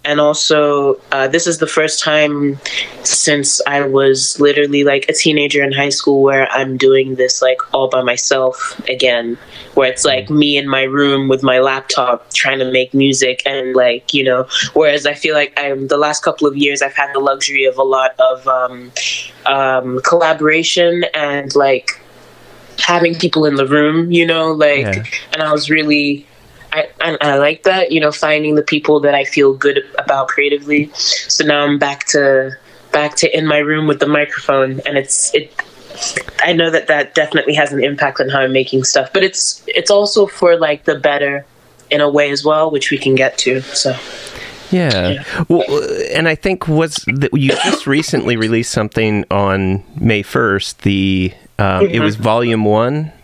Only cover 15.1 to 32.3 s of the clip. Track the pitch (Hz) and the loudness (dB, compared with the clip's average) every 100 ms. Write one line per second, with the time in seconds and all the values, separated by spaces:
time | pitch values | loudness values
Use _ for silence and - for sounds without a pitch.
15.1 | 147 156 151 143 - 143 139 135 147 147 | -2 0 0 0 -4 -4 -4 -2 0 0
16.1 | 147 170 - 147 139 143 139 139 147 143 | 0 -2 0 0 2 0 0 -2 -2 -2
17.1 | 135 135 135 - 139 131 131 135 131 131 | 0 0 -2 -2 0 0 2 0 2 0
18.1 | - 131 131 135 127 127 127 123 - - | 2 0 2 -2 0 -2 -6 -12 -8 -6
19.1 | - - - - 139 135 131 127 127 - | -8 -12 -8 -2 0 0 0 -2 -6 0
20.1 | 170 160 151 151 160 160 180 175 175 175 | 2 2 2 2 2 0 2 2 2 -2
21.1 | 156 147 143 139 147 139 127 - - - | -4 -4 -4 -2 0 2 0 -4 -14 -20
22.1 | - - - - - - - - 175 170 | -20 -20 -20 -20 -20 -18 -6 -2 2 0
23.1 | 170 175 160 151 139 135 147 147 160 170 | 0 -2 2 0 0 2 2 2 0 0
24.1 | 170 165 165 160 156 151 143 107 98 113 | 0 2 0 0 2 2 2 -2 -4 -6
25.1 | - - 156 156 151 143 156 151 147 143 | -10 -8 -4 -2 -2 0 0 2 0 0
26.1 | 143 - - - - - 156 - - 165 | -4 -10 -20 -20 -20 -6 -6 -6 -4 -4
27.1 | 156 147 139 143 160 190 185 175 160 151 | -2 0 2 0 2 0 2 0 0 0
28.1 | 151 156 151 151 151 147 147 147 151 143 | 0 0 0 2 0 0 -2 2 2 4
29.1 | 143 139 - 139 135 143 139 - - - | 0 0 2 2 4 0 0 -4 -6 -2
30.1 | 139 131 - 143 143 143 147 147 - - | -2 0 -2 0 -2 0 -2 -2 -6 -4
31.1 | - - - 151 147 147 143 143 139 - | -4 -4 -2 2 2 2 0 0 -2 -2
32.1 | 147 139 | 2 4